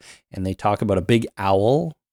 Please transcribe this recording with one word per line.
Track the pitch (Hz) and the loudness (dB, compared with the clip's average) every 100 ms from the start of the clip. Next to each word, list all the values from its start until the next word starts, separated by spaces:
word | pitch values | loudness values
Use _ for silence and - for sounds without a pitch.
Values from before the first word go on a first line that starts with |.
| - - _ | -20 -20 _
And | - 95 | -8 -6
they | 92 | -4
talk | 107 104 | -2 0
about | 110 95 | 0 0
a | |
big | 90 117 117 - | 2 0 0 -4
owl | 98 98 107 143 170 151 _ | 0 2 2 0 -2 -10 _